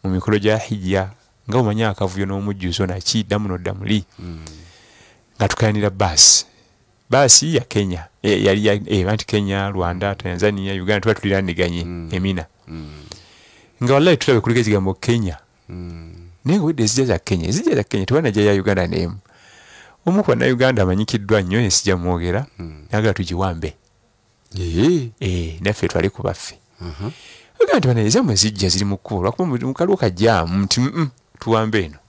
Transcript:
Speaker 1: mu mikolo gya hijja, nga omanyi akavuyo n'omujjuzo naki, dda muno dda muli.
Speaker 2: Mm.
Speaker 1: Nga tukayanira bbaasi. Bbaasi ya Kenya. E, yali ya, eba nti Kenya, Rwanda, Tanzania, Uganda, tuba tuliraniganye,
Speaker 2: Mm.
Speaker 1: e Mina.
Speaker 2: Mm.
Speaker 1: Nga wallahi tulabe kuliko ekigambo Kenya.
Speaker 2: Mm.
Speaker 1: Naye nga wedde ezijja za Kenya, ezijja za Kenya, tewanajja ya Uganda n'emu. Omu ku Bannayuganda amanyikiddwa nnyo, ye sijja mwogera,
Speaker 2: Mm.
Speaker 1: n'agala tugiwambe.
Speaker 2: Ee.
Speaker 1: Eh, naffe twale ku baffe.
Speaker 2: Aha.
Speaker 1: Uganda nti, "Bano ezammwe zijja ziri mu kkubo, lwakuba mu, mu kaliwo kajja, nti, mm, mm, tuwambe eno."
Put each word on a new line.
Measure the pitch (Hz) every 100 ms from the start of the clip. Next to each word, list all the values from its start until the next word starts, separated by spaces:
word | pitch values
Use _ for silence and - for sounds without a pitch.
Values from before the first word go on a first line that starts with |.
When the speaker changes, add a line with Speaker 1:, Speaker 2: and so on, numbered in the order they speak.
Speaker 1:
mu | 98
mikolo | 92 - 104
gya | 104 107
hijja, | - 107 92 95 95 - _ _ -
nga | 127
omanyi | 113 104
akavuyo | 113 - 98 95 98
n'omujjuzo | 98 101 98 90 87 95
naki, | 92 - 113
dda | 98 104
muno | 104 90
dda | 90
muli. | 98 104 107 92 -
Speaker 2:
Mm. | 90 82 78 78 85 - _ _ - _ _ _
Speaker 1:
Nga | 101
tukayanira | - 110 104 101
bbaasi. | 95 98 80 - - - _ _ _ _ _ _
Bbaasi | 131 139 - 151 151
ya |
Kenya. | - 107 98 87 - _
E, | 107 98
yali | 101 98 104
ya, | 104 104
eba | 104 92
nti | 110 -
Kenya, | 107 101 98 98
Rwanda, | 95 87 90 101 98
Tanzania, | 95 90 104 101 95
Uganda, | 98 90 104
tuba | 110 104
tuliraniganye, | 101 98 95 85 90 87 87
Speaker 2:
Mm. | 87 80
Speaker 1:
e | 90
Mina. | 95 92 82 _ -
Speaker 2:
Mm. | 80 76 76 73 - - - _ - _ _
Speaker 1:
Nga | 123
wallahi | 139 170 165
tulabe | - 120
kuliko | 117 117
ekigambo | 107 101 95
Kenya. | 92 - 120 98 80 _ _ -
Speaker 2:
Mm. | 87 87 82 82 85 87 - 120
Speaker 1:
Naye | 202
nga | 160
wedde | 147
ezijja | 110 117 131
za | 98
Kenya, | - 92 82
ezijja | 143 339 131
za |
Kenya, | 110 107 95
tewanajja | 139 151 104
ya | 104
Uganda | 101 95 95 87
n'emu. | 85 87 101 _ _ - - - - - _ -
Omu | 190
ku | 190
Bannayuganda | 120 127 123 131 123
amanyikiddwa | 92 92 110 113 101 107
nnyo, | 90 104
ye | 110
sijja | - - 92
mwogera, | 87 90 87 92 143 -
Speaker 2:
Mm. | 82 76 76
Speaker 1:
n'agala | 107 107
tugiwambe. | 95 87 87 95 82 80 - _ _ _ _ _ _ _ 92
Speaker 2:
Ee. | 87 82 143 175 120 -
Speaker 1:
Eh, | 101 90 82 80
naffe | 92 104 90
twale | - 90
ku | -
baffe. | 90 87 - - _ _
Speaker 2:
Aha. | 87 76 104 160 - - _ _
Speaker 1:
Uganda | - 285
nti, | 127
"Bano | 117
ezammwe | 107 151 214 101
zijja | 110 104 95
ziri | 92 101
mu | 98
kkubo, | - 101
lwakuba | 92 - 180
mu, | 123 123
mu |
kaliwo | 135 175 196
kajja, | 110 90 113 101 82
nti, | 95 98 -
mm, | 131 165
mm, | 147 - _ _
tuwambe | - 113 110 107 82
eno." | 76